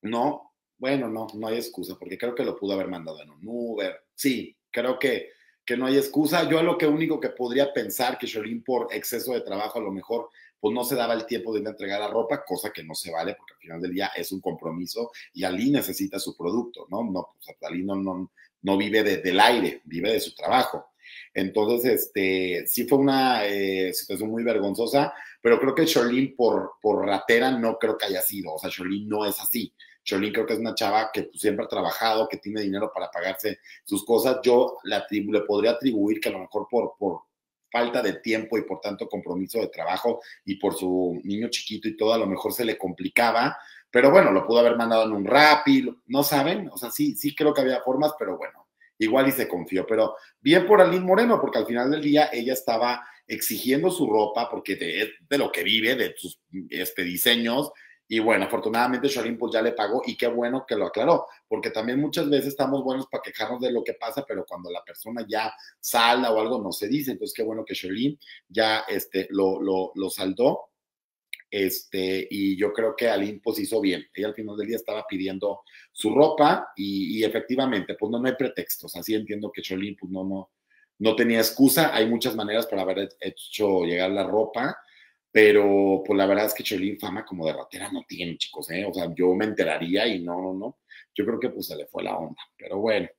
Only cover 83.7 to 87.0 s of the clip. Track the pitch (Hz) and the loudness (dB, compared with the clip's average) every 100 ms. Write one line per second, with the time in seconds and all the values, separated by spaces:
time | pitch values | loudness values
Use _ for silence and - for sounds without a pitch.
83.7 | 95 85 87 92 101 92 101 107 117 139 | 2 2 0 0 0 0 0 0 -2 -4
84.7 | - - _ - _ _ 110 107 104 101 | -6 -14 _ -20 _ _ 8 10 10 8
85.7 | 98 98 95 - 101 98 98 107 - - | 6 4 2 2 2 4 4 2 -2 -4
86.7 | 101 98 104 | -2 -4 -4